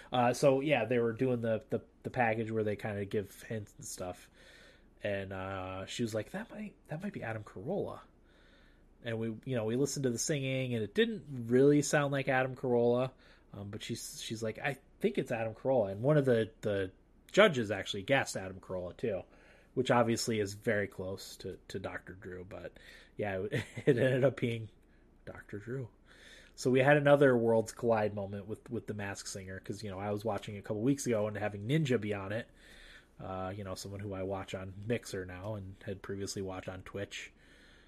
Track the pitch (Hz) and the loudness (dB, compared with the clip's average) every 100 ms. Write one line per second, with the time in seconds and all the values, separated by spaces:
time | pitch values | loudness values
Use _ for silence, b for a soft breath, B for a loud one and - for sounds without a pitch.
0 | B 127 120 127 147 135 143 135 110 123 | B 2 4 6 4 4 4 2 2 2
1 | 117 110 131 123 113 110 - 135 - _ | 2 2 0 0 0 -2 -2 -6 -6 _
2 | 120 131 117 110 110 110 107 101 110 101 | -6 0 2 2 -2 0 0 -2 -4 -4
3 | 101 110 95 - - 110 101 - 110 - | -2 -4 -4 -10 -10 -8 -10 -14 -14 -10
4 | 90 90 - B B B B B B _ | -10 -10 -16 B B B B B B _
5 | 107 98 98 95 95 95 92 95 95 - | -4 -4 -4 -8 -6 -6 -6 -8 -8 -4
6 | 117 107 104 190 233 - 214 - - 156 | -4 -4 -6 -8 -10 -10 -12 -14 -12 -10
7 | 202 131 117 110 107 - 110 190 98 - | -8 -8 -8 -8 -10 -12 -6 -6 -6 -8
8 | - _ b b b b b b b _ | -18 _ b b b b b b b _
9 | 117 113 113 107 - 127 110 120 143 - | -8 -4 -4 -6 -4 -2 0 0 0 0
10 | 131 117 - 151 135 131 131 120 104 - | 0 0 -2 -2 -2 -2 -2 -2 -2 2
11 | 233 214 147 135 117 120 143 147 143 151 | 0 0 -8 -8 4 8 8 8 4 2
12 | 143 139 135 131 131 127 131 120 120 120 | 2 -2 2 2 2 -2 2 4 6 4
13 | 131 - b b b - 101 104 - - | 2 -6 b b b -12 -10 -10 -8 -8
14 | - - - 110 113 107 147 135 _ - | -8 -10 -10 -6 -6 -4 -4 -6 _ -2
15 | - 202 151 117 113 110 131 131 98 98 | 0 0 -2 -2 -2 -2 2 4 4 2
16 | 127 151 131 117 107 - 110 101 95 - | 4 4 6 4 2 -2 -2 -2 -2 -8
17 | _ _ - - 214 135 104 101 95 104 | _ _ -2 6 6 6 -2 -4 -4 -6
18 | 98 135 113 104 95 92 - 92 90 - | 0 2 2 -6 -8 -12 -8 -8 -8 -6
19 | 117 87 - b b b b - 123 123 | -4 -4 -6 b b b b -2 4 4
20 | 113 113 - 110 101 101 120 107 98 - | 6 2 0 0 -2 -2 0 0 0 -4
21 | 92 95 - - 101 85 - 101 92 85 | -8 -8 -10 -12 -12 -12 -10 -10 -8 -10
22 | - 92 95 90 92 90 87 - B B | -14 -16 -12 -12 -12 -12 -14 -16 B B
23 | B - 104 95 101 117 104 - 127 120 | B -6 -4 -2 -2 -4 -6 -4 2 4
24 | 131 131 131 117 123 117 113 - _ b | 4 4 2 2 -2 -4 -8 -14 _ b
25 | b _ - - - 104 107 131 117 - | b _ -16 -16 -12 -12 -8 -8 -8 -14
26 | B B B B B B 135 127 131 147 | B B B B B B 4 6 8 8
27 | 143 143 139 123 113 113 107 - 120 110 | 8 10 10 8 6 4 4 0 2 4
28 | 107 101 98 101 98 107 - 117 - 104 | 2 -2 -6 -8 -8 -10 -8 -8 -6 -6
29 | 98 98 - 101 92 92 - 104 107 95 | -6 -8 -10 -10 -10 -12 -10 -8 -8 -6
30 | 104 104 110 101 - 104 - 107 120 143 | -2 -2 -2 -4 -4 -10 -6 0 2 2
31 | - 110 107 104 104 101 104 156 147 120 | 2 0 0 -2 -6 -4 -2 0 2 0
32 | 104 101 95 107 - B B B B B | 0 -4 -4 -6 -8 B B B B B
33 | B - 107 95 92 101 95 92 101 98 | B -16 -10 -6 -6 -6 -8 -10 -10 -10
34 | 104 95 95 95 95 98 95 95 101 117 | -8 -6 -4 -6 -6 -8 -8 -10 -4 -4
35 | - 98 92 90 98 107 98 101 - 92 | -4 -8 -8 -10 -8 -8 -10 -14 -10 -10
36 | - 101 98 - 95 92 90 92 - 101 | -8 -6 -6 -6 -6 -6 -8 -10 -10 -8
37 | 101 - - - b b b b | -8 -10 -14 -18 b b b b